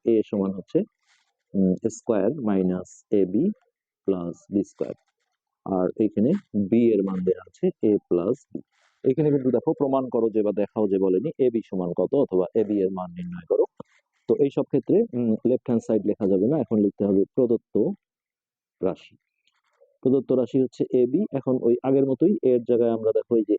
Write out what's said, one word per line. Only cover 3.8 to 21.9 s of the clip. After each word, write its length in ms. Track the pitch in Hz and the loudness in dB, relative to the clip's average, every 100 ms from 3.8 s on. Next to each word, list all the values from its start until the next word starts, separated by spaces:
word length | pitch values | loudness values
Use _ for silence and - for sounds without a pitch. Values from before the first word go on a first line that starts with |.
| _ _ - | _ _ -4
প্লাস 400 | 90 87 80 - | -4 -4 -12 -6
বি 100 | 98 | -4
স্কয়ার। 300 | - - 64 - _ _ _ _ _ _ - | -4 -6 -8 -10 _ _ _ _ _ _ -4
আর 220 | 95 92 - | -2 -2 0
এইখানে 280 | 107 - 117 202 - 107 98 | 0 2 0 0 -4 -4 0
বি 220 | 110 117 | 2 4
এর 100 | 104 | 2
মান 200 | 98 95 | 0 -2
দেওয়া 200 | 90 92 - | -2 -4 -6
আছে 400 | - 185 - 110 | -4 -4 0 0
এ 100 | 101 - | 0 0
প্লাস 360 | 87 90 135 _ | -2 -2 -4 _
বি। 60 | 78 - _ _ _ - | -16 -16 _ _ _ -2
এখানে 180 | 131 151 | 0 0
কিন্তু 180 | 143 127 | 0 0
দেখো, 220 | 120 156 | 0 0
প্রমাণ 360 | 160 139 135 127 | -2 0 0 -2
করো 200 | 117 113 | 0 0
যে 120 | 107 | 0
বা 80 | 104 | -2
দেখাও 360 | 101 101 - 107 | -2 -4 -2 0
যে 100 | 95 | 0
বলেনি 320 | 95 92 147 - | 0 0 -2 0
এ 120 | 127 | 0
বি 120 | 117 - | 0 -6
সমান 280 | 95 90 85 | -6 -4 -2
কত 180 | 90 92 | -2 0
অথবা 300 | 90 92 90 113 | 0 0 0 -2
এ 80 | |
বি 180 | 104 104 | -2 0
এর 100 | 95 | -2
মান 200 | 95 90 | -4 -10
নির্ণয় 340 | 87 87 87 85 | -12 -12 -10 -2
করো। 160 | 98 - - - _ _ _ - | 0 0 -4 -20 _ _ _ -2
তো 80 | 117 | 0
এই 140 | 143 147 | 0 -2
সব 80 | |
ক্ষেত্রে, 420 | 131 143 - 165 233 | -2 -2 0 0 0
উম, 220 | 123 120 110 113 | -2 -2 0 0
লেফট 200 | 127 - | -2 0
হ্যান্ড 180 | 117 | -2
সাইড 180 | - 110 98 | 0 -2 0
লেখা 220 | 101 98 | -2 0
যাবে 200 | 95 107 | 2 2
না, 100 | 156 | 0
এখন 180 | 117 110 | 0 0
লিখতে 280 | 101 - 101 | 0 0 0
হবে 180 | 98 95 - | 2 0 0
প্রদত্ত 400 | 123 113 _ 101 135 202 _ _ _ _ _ _ _ - | 0 0 _ -2 -2 -4 _ _ _ _ _ _ _ -8
রাশি। 340 | 92 80 - _ _ _ _ _ _ _ _ _ | -6 -6 -14 _ _ _ _ _ _ _ _ _
প্রদত্ত 300 | 131 131 120 | 0 0 0
রাশি 280 | 131 120 135 | -2 0 0
হচ্ছে 200 | 127 - - | -2 -4 -2
এ 140 | 127 123 | 0 2
বি। 180 | 147 214 | 0 -2
এখন 280 | 139 131 131 | -4 -4 -2
ওই 160 | 117 123 | 0 0
আগের 220 | 135 | 0